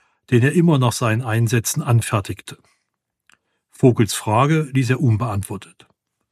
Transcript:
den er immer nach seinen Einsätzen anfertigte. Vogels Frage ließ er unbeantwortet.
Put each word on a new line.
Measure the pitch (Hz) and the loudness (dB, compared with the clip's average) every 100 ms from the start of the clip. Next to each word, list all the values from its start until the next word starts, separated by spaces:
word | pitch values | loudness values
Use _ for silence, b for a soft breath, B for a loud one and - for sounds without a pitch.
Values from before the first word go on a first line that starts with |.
| _ _ - | _ _ 0
den | 123 | 2
er | 131 | 2
immer | 170 170 143 | 2 2 2
nach | 123 | 0
seinen | - 120 113 | 0 -2 -2
Einsätzen | 113 110 113 117 107 151 | -2 -2 0 0 -2 -4
anfertigte. | 147 117 - 107 - - - - _ _ _ _ _ _ _ _ _ _ _ | 0 0 0 -4 -6 -12 -16 -20 _ _ _ _ _ _ _ _ _ _ _
Vogels | - 135 113 104 | 2 2 4 0
Frage | - - 107 143 160 147 | -4 -2 0 0 0 -2
ließ | 135 123 | -2 -2
er | 131 | 0
unbeantwortet. | 135 104 123 101 - 98 - _ _ _ _ _ _ | 0 0 -2 -6 -8 -12 -16 _ _ _ _ _ _